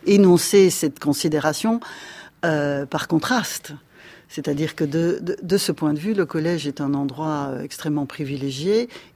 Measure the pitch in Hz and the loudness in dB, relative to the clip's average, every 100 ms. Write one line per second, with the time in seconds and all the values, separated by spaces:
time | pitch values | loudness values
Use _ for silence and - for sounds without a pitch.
0 | - 202 190 175 - 202 185 - 151 - | 4 8 8 8 6 6 6 4 -2 -2
1 | 147 143 170 151 151 147 220 233 - - | -2 0 0 0 0 0 0 0 -4 -18
2 | - - - _ 170 156 143 139 139 151 | -18 -20 -20 _ -2 0 0 -2 -2 -4
3 | - 165 - 247 - - - 147 _ - | 0 0 2 0 -2 -8 -12 -18 _ -20
4 | - - _ - 147 143 156 - 151 156 | -20 -20 _ -8 -4 -2 -4 -2 -2 0
5 | 170 - 170 - 170 196 - 170 156 147 | 0 -2 -4 -6 -2 -2 0 -2 -2 -2
6 | 190 208 170 165 160 170 143 139 139 139 | -2 -2 -2 -2 -2 -2 -4 -4 -2 -2
7 | 139 123 156 147 139 131 143 - 160 147 | -2 -4 -4 -4 -6 -8 -10 -8 -4 -4
8 | 139 - 139 143 139 131 170 220 240 - | -4 -6 -8 -6 -6 -4 0 0 0 -8
9 | - | -18